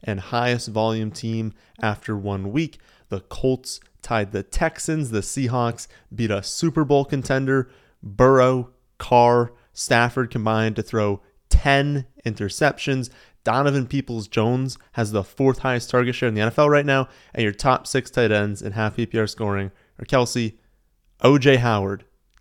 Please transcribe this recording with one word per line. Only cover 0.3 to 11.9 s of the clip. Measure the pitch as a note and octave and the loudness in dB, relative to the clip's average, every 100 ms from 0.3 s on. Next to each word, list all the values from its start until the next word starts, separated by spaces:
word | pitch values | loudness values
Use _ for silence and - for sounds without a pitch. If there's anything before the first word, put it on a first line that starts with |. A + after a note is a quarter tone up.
| A#2+ B2 A#2+ A#2+ | -2 0 -2 -4
volume | G#2+ A2 A2+ G#2+ | -2 0 -2 -4
team | - A2+ A2+ A2 - _ - | -8 -6 -6 -6 -10 _ -6
after | A2 G#2 - G#2+ | -4 -4 -6 -6
one | G2 G2 G2 | -4 -4 -4
week. | B2 E3 - _ _ _ | -4 -4 -8 _ _ _
The | G2 | -12
Colts | - - C3 B2+ - - - _ | -10 -4 -2 -2 -6 -16 -18 _
tied | - A2+ G2+ | -4 -4 -2
the | A#2 | -6
Texans. | - - D#3+ - - D#3 C#3 | -6 -2 -2 -4 -4 -4 -2
The | A2 | -4
Seahawks | G2 - B2+ B2 A#2 A#2 - - _ | -4 -4 -2 -2 -2 -4 -12 -20 _
beat | G#2+ A2+ | -6 -2
a | G2+ | -2
Super | F#2+ - E3+ D3+ | -4 -4 -2 0
Bowl | C#3+ C#3+ | 2 2
contender. | C3+ C#3+ - C3+ C3+ C3+ B2+ _ _ _ | 2 -4 -2 -2 0 0 -2 _ _ _
Burrow, | G#2+ G2 B2+ C3+ B2+ B2+ A#2+ _ _ - | -10 4 6 8 6 2 -4 _ _ -16
Carr, | - B2 A#2+ A#2+ A#2 - _ | 2 6 6 6 2 -4 _
Stafford | - - A#2+ A#2+ C3 A#2+ | -12 0 2 2 0 -4
combined | B2 A2 A2 A2 | -2 0 0 0
to | G#2+ | -2
throw | G#2+ A2+ G#2 G2+ - _ _ | -4 -2 0 -2 -8 _ _
ten | - C#3+ C#3 C#3+ | 4 6 2 2